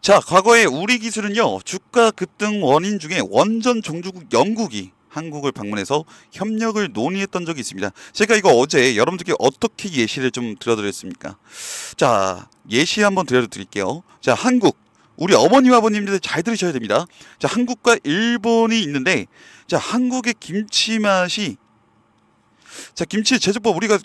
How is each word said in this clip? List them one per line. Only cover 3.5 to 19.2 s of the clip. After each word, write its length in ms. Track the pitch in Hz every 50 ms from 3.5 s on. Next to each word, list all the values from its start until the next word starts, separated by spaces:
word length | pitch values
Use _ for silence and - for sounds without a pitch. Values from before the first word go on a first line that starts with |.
| 220 226 214 247 247 220
종주국 520 | - - 151 165 175 190 185 185 160 - 120
영국이 580 | 113 139 196 220 214 226 170 113 104 95 92 _ _ _ _
한국을 460 | - 147 160 165 147 147 139 139 -
방문해서 500 | - 107 104 104 104 98 - 139 151 160 _ - - _ _ _
협력을 580 | - 190 214 220 220 233 226 214 214 208 160
논의했던 540 | 101 104 117 156 185 196 196 190 - 180 175
적이 160 | 160 165 139
있습니다. 280 | 123 - - 95 98 101 - - - -
제가 240 | _ - 208 214 226
이거 140 | 214 185 190
어제 480 | 139 117 131 151 - 147 123 131 120 104
여러분들께 340 | 117 147 185 185 - - 160 -
어떻게 500 | - 135 139 _ - 220 _ - - 202 170
예시를 380 | 131 113 110 - 143 131 127
좀 260 | 117 131 120 117 104 -
들어드렸습니까? 800 | - 117 117 107 104 101 95 - - 92 - _ - - 110 _ _ _ - - - - - - - - -
자, 540 | - 160 135 117 101 95 95 92 87 - _ _ _ _ -
예시 320 | 104 120 151 - - 214
한번 240 | 208 208 190 185 175
들려드릴게요. 760 | - 120 127 123 107 - 107 98 - - 101 98 92 127 165 - _ _ _
자, 140 | - - 120
한국, 440 | 113 - 247 254 247 202 156 - _ _ _ _ _ _ _ _
우리 200 | - 151 180 -
어머님, 360 | 113 117 - 220 277 262 247
아버님들 480 | 254 240 214 220 214 214 202 196 196 185
잘 240 | - - - 156 170
들으셔야 300 | 226 233 208 190 175 156
됩니다. 320 | 127 113 101 101 123 170 180 _ - - - - _
자, 80 | - 143
한국과 480 | - 226 247 247 254 - _ 233 233 - _
일본이 760 | 147 151 190 226 233 240 233 196 233 233 226 226 220 226 226 202
있는데, 440 | 143 143 139 131 175 185 127